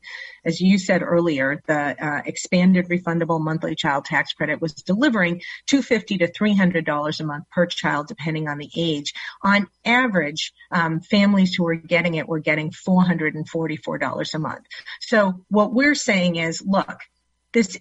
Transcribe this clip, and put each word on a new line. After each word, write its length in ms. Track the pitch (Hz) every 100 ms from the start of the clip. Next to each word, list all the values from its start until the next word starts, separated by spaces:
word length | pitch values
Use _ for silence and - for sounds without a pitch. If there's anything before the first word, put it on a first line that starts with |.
| - - - -
As 160 | 170 156
you 180 | 185 196
said 240 | - 180
earlier, 600 | - 170 170 139 135 147 -
the, 80 |
uh, 480 | 151 143 - 151 143
expanded 640 | - - - 180 185 185 175
refundable 520 | 175 170 170 165 165
monthly 340 | 156 160 170
child 320 | 156 156 143 -
tax 260 | 147 -
credit 280 | - 151 151
was 120 | 160
delivering 680 | - - 196 294 220 175 175 - - -
two 160 | 277
fifty 340 | 233 220 - 196
to 140 | 170
three 240 | - 214 196
hundred 300 | 180 165 156
dollars 340 | 147 151 156
a 40 |
month 200 | 156 147 -
per 140 | - 175
child, 420 | - 160 147 151
depending 400 | - 156 156 151
on 80 | 147
the 140 | 143
age. 380 | 160 170 147 143 - - -
On 260 | 196 202 202 _
average, 720 | 220 240 254 185 147 156 - - -
um, 280 | 175 165 160
families 540 | - 202 202 196 185
who 100 | 185
were 120 | 170 165
getting 380 | 165 170 175
it 120 | 160 143
were 140 | 160
getting 320 | 156 151 156
four 240 | - - 185
hundred 380 | 180 165 151
and 120 | 151 151
forty-four 520 | 165 160 151 - 151
dollars 340 | 135 - 151
a 60 | 156
month. 260 | 147 - - - - -
So 440 | - 226 196 185 -
what 260 | 208 208
we're 200 | 240 285
saying 420 | 285 - 196 180 165
is, 260 | 165 165
look, 360 | 196 190 - - - _ _ _ _
this 260 | 233 - -